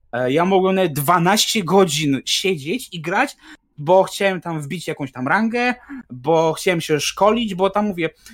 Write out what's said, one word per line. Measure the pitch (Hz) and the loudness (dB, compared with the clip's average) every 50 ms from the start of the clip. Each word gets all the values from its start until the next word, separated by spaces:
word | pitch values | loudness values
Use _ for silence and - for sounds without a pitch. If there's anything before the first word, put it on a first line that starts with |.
| _ _ | _ _
e, | - 123 127 127 | -4 -2 -2 0
ja | 139 160 175 | 0 0 2
mogłem | 190 196 185 185 185 185 | 2 2 4 4 2 2
nawet | 190 185 170 135 | 2 0 0 -2
dwanaście | 147 139 170 175 175 170 180 214 214 - - - 220 175 | -2 2 2 2 4 4 4 2 2 0 0 -2 -4 0
godzin | 151 190 196 190 165 139 151 156 143 135 120 - | 2 4 4 4 4 2 0 0 0 0 -2 -2
siedzieć | - - - - 190 190 143 135 156 220 254 - - | -4 -4 -2 -2 -2 -2 -4 -4 -6 -6 -6 -8 -10
i | 185 170 | -12 -10
grać, | 151 170 190 226 285 - - _ - - - - _ _ _ | -6 -2 -2 0 -2 -2 -4 _ -20 -20 -20 -20 _ _ _
bo | 147 143 165 185 190 180 | -6 2 4 6 6 6
chciałem | - - - 202 196 185 160 | 4 0 -2 -2 -2 -2 -2
tam | - 170 160 156 | -6 -6 -6 -6
wbić | 143 139 185 170 - | -6 -8 -10 -8 -8
jakąś | 165 147 - 143 - | -8 -8 -8 -8 -10
tam | - 127 127 | -8 -6 -2
rangę, | 139 175 208 220 226 233 240 247 247 247 - - - 277 254 - _ | 0 0 2 0 0 -2 -2 -2 -2 -4 -6 -10 -16 -18 -18 -16 _
bo | 127 127 123 156 165 160 165 160 151 | -18 -4 0 2 4 4 4 2 0
chciałem | - - 190 175 165 | 0 -2 0 0 0
się | - - 151 143 | 0 -2 -2 0
szkolić, | - - - - 196 214 226 240 233 202 185 | -2 -4 -2 2 2 2 2 2 -2 -4 -2
bo | 175 190 190 | -2 -2 0
tam | 190 208 214 | 0 -2 -2
mówię, | 208 180 175 165 160 - _ _ - | -2 -2 -4 -6 -6 -8 _ _ -20